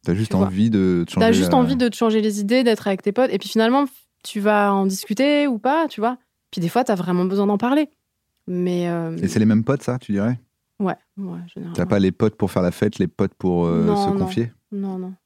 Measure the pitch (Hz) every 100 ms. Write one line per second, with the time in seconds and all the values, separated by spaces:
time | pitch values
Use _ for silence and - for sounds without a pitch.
0 | - 92 110 95 98 92 117 107 92 87
1 | 85 - 226 - - - 247 262 247 -
2 | 226 220 214 208 202 247 240 214 - 190
3 | - 202 254 196 - 220 226 262 285 -
4 | _ _ - 208 202 208 202 196 196 190
5 | - 202 277 294 294 233 254 302 320 -
6 | 226 254 _ _ _ - 170 233 254 196
7 | 170 180 185 196 202 208 240 285 294 _
8 | _ _ _ _ - 180 180 175 175 170
9 | 165 165 92 113 107 110 110 139 - 127
10 | - 101 107 123 _ _ _ _ 190 -
11 | _ - 190 175 175 - 170 170 87 101
12 | 95 87 110 - 95 - 90 - 104 -
13 | 92 - 98 _ 92 87 87 85 208 143
14 | 101 98 92 - 117 - _ 202 196 185
15 | 185 185